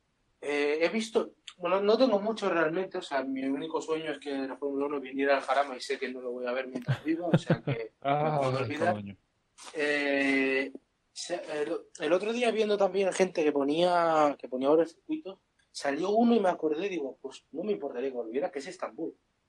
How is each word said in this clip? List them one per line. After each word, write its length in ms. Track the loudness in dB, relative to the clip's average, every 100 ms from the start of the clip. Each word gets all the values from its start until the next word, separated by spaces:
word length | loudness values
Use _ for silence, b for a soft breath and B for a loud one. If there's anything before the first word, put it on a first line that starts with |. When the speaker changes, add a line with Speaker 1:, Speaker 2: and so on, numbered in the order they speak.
| _ _ _ _
Speaker 1:
eh, 380 | -4 -2 0 0
he 60 | 0
visto, 420 | 0 -2 -2 -2 -8 -20 -6
bueno, 220 | 0 2
no 160 | 4 4
tengo 220 | 4 2
mucho 300 | 0 -2 0
realmente, 480 | 2 2 0 -4 -6
o 40 |
sea, 200 | -4 -4
mi 220 | -2 -4
único 360 | -2 -4 -4 -4
sueño 300 | -4 -4 -4
es 60 | -6
que 120 | -6 -4 -4
la 100 | -4
Fórmula 300 | -4 -2 -2
uno 140 | -4
viniera 360 | -4 0 2 2
al 60 |
Jarama 340 | 2 2 2 -2
y 40 |
sé 180 | -6 -4
que 140 | -4
no 80 | -6
lo 120 | -6
voy 140 | -6 -4
a 60 |
ver 140 | -4 -4
mientras 340 | -6 -4 -2
viva, 220 | -2 -2 0
o 100 | 0
sea 240 | 0 -2
que 300 | -2 -4 -6 _
Speaker 2:
<laughs> 60 |
Ah, 380 | -2 0 0 0
Speaker 1:
no 80 | 0
puedo 140 | 0
olvidar. 300 | -2 -2 -2
Speaker 2:
coño. 220 | -2 -6 -14 _ _ _ -20 -12
Speaker 1:
Eh, 1000 | -4 0 0 2 2 2 2 2 2 -2 -6 _ _ _
se-, 300 | -14 -8 -6 -4 -4
el, 140 | -2 -4 -8 -6
el 120 | 2
otro 200 | 2 2
día 180 | 0 2
viendo 260 | 2 2 2
también 360 | 2 2 2
gente 320 | 2 2 2
que 80 | 2
ponía, 840 | 2 2 4 4 4 4 6 4 2
que 100 | -6
ponía 200 | -2 4
ahora 140 | 4
el 60 | 4
circuito, 520 | -2 -6 -6 -6 -14 _ _ _
salió 400 | -6 -4 -2 2
uno 240 | 4 6
y 60 | 6
me 80 | 4
acordé, 400 | 2 0 0 -2
digo, 300 | -4 -6 -8
pues 220 | -14 -14 _
no 100 | -6
me 100 | -4
importaría 360 | -2 -4 -4 -4
que 60 | -4
volviera, 340 | -4 -2 -4
que 80 | -4
es 80 | -10
Estambul. 480 | -10 -10 -8 -8 -10 _ _